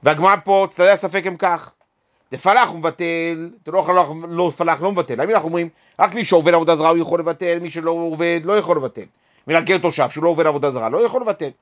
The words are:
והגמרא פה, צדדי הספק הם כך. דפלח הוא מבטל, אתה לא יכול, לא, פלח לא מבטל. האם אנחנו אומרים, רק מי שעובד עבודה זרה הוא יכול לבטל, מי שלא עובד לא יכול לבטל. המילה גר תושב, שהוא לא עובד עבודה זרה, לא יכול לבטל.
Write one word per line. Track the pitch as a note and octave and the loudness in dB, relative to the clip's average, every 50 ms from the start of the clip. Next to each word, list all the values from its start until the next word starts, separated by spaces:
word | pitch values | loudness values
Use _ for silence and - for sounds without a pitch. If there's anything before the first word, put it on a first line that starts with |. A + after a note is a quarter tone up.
| - | 4
והגמרא | C3+ D#3 D3 E3+ F#3+ G3 F#3+ - | 2 2 4 4 2 2 2 2
פה, | G3 G3 G3 G3 F#3 | 0 0 0 0 0
צדדי | - - F3 F#3+ | 0 2 4 4
הספק | G3+ F#3 - F#3 D3+ G3 E3+ F#3+ | 4 4 2 -4 -4 -4 -4 -4
הם | F3+ | -6
כך. | D#3+ - F#3 F3 D#3+ - - _ _ _ _ _ _ _ _ _ _ _ _ | -2 -2 -2 -2 -2 -6 -14 _ _ _ _ _ _ _ _ _ _ _ _
דפלח | - B2+ - F#3 G3+ B3 B3 A3 | -14 -4 0 2 4 4 2 0
הוא | E3+ E3 | -2 -6
מבטל, | D#3 E3 - _ F3+ E3+ E3 E3 E3 E3+ E3+ D#3+ E3 E3+ G#3+ A3+ _ | -6 -6 -4 _ -4 -4 -2 -2 -4 -4 -6 -8 -10 -14 -16 _ _
אתה | - | -4
לא | - F#3+ | -2 -2
יכול, | G3 D#3 F3+ F#3 F3 C#3 D#3 D#3+ E3 E3+ | 0 2 2 2 2 2 -2 -10 -12 -10
לא, | E3+ E3 F3+ F3 - - | -4 -2 -2 -2 -2 -2
פלח | E3+ E3 E3 C#3+ | -2 -2 -2 0
לא | D#3+ F#3+ | -2 -4
מבטל. | G3+ F3+ D#3+ - B2+ A2+ | -2 -2 -4 -4 -4 -4
האם | C#3+ F#3 | -2 0
אנחנו | A3 G#3 D#3 D#3+ | 0 0 0 0
אומרים, | E3 F3 E3+ E3 _ _ _ _ _ - | -4 -4 -4 -6 _ _ _ _ _ 0
רק | - G3+ E3+ | 0 0 0
מי | A#3 G#3+ | -4 -2
שעובד | - F#3+ E3+ D3+ D#3+ F3 | 2 2 4 4 6 4
עבודה | E3 E3 D#3 E3+ | 4 4 4 2
זרה | D3+ D#3 D#3+ | 4 4 2
הוא | E3 E3+ | 2 2
יכול | E3 E3 F3 E3 | 0 0 -2 -2
לבטל, | E3 E3 E3 D#3+ F#3 F3 E3+ E3+ | -2 -2 -6 -4 -2 -4 -4 -4
מי | F3 E3+ | -4 -8
שלא | D3 E3 D#3+ E3 | -10 -6 -4 -4
עובד | E3+ E3+ E3+ E3+ D#3+ D3+ E3+ E3+ E3+ E3+ D#3+ | -4 -2 -4 -6 -4 -2 -2 0 0 -2 -2
לא | E3+ G3+ G#3+ | 0 0 0
יכול | - D#3 F3 D#3 | 2 2 0 0
לבטל. | C3+ B2+ - A#2+ G2 - _ _ _ _ _ _ _ - | 0 -6 -10 -10 -18 -18 _ _ _ _ _ _ _ 0
המילה | D#3 E3 | 0 0
גר | D#3+ - F#3+ F3+ | 2 2 0 2
תושב, | D3+ F3 D3+ - C#3+ A#2+ | 2 -2 0 0 -2 -2
שהוא | - D3+ D#3 | -2 -2 0
לא | E3+ | 0
עובד | E3+ D#3 E3 | 2 2 2
עבודה | D#3 D3 C#3+ C3+ C#3+ | 2 2 0 -2 -2
זרה, | C3 B2 A2+ A2+ | -2 -2 -4 -2
לא | A#2+ E3+ A#3 | 0 0 0
יכול | A3+ - B3+ | 0 0 -2
לבטל. | B3 A3 - - D#3+ C#3 B2+ _ | -4 -4 -4 -4 -6 -10 -10 _